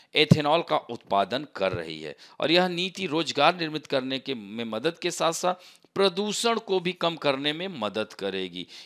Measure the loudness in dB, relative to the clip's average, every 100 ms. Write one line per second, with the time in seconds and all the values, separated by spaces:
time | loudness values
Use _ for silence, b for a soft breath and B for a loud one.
0 | B 4 6 6 6 2 2 -2 -2 -10
1 | 0 2 2 -2 -6 -2 -2 -2 -6 -8
2 | -10 B B -4 2 4 2 0 -6 -6
3 | -4 -2 -2 2 2 2 -2 -6 -2 -2
4 | -2 -4 -6 -8 -8 -8 -6 -4 -2 -2
5 | -6 -2 -2 0 -2 -2 B B _ 0
6 | 2 2 -2 0 0 0 0 0 0 0
7 | 0 2 0 0 0 -4 -6 -4 -4 -2
8 | -4 -4 -4 -2 -4 -8 -12 B